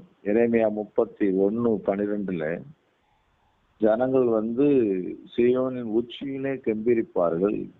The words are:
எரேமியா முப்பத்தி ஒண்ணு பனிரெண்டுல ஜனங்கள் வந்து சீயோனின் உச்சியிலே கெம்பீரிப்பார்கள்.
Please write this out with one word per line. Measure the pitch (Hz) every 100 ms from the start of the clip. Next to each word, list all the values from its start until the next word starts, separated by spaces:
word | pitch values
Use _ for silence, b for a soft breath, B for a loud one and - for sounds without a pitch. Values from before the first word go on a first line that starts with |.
| - _
எரேமியா | 98 110 117 117 110
முப்பத்தி | 107 104 - 113 - 104
ஒண்ணு | 95 98 113 120 101 104
பனிரெண்டுல | 98 104 104 95 87 76 87 - - _ _ _ _ _ _ _ _ _ -
ஜனங்கள் | 107 113 131 131 120
வந்து | 113 113 117 147 135 107 92 87 - - -
சீயோனின் | 123 127 131 127
உச்சியிலே | 117 110 117 - 139 135 135
கெம்பீரிப்பார்கள். | 135 117 110 113 117 - 92 85 82 101 107 95 -